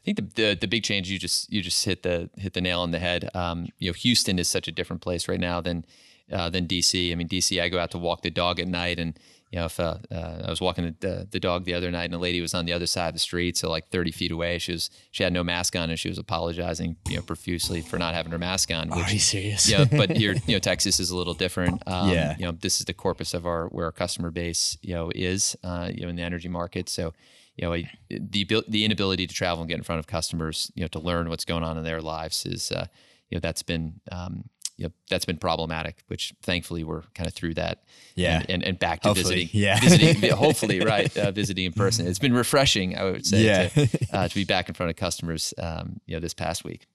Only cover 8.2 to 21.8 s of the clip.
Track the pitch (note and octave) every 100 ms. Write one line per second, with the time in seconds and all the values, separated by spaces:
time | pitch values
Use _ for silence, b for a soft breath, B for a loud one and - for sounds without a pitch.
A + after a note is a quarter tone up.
8.2 | F2 D#2+ F2 F2 F2 F2 F2 E2+ E2 D#2
9.2 | b b b F2+ E2 - E2+ E2+ - F2+
10.2 | E2 E2 - E2 F2+ E2 E2+ D#2+ - F2+
11.2 | F#2 F#2 F#2 F2 F2+ F2 F2+ F2 F2 E2+
12.2 | F2+ F2 E2+ F2 E2+ F2 F2 - E2+ E2
13.2 | - F2 F2 E2 E2 E2 - F#2 F2 -
14.2 | E2+ E2 E2+ E2+ - E2+ - b b -
15.2 | F2+ F2 F2 F2 F2+ F#2 E2 E2 F2 F#2
16.2 | - E2+ E2+ E2+ F2 E2+ F2 D#2+ - F2+
17.2 | - E2 - F2 - F2 E2 F2 E2+ E2+
18.2 | E2 E2+ F2 F#2+ - E2 D#2+ F2 F#2 G#2
19.2 | - G2+ G2+ G#2 - G2+ A2+ D3 G2+ E2
20.2 | G#2+ A2+ - G#2 G2 F2+ G2 - F2 F2+
21.2 | F2 E2+ F2+ - F2 F2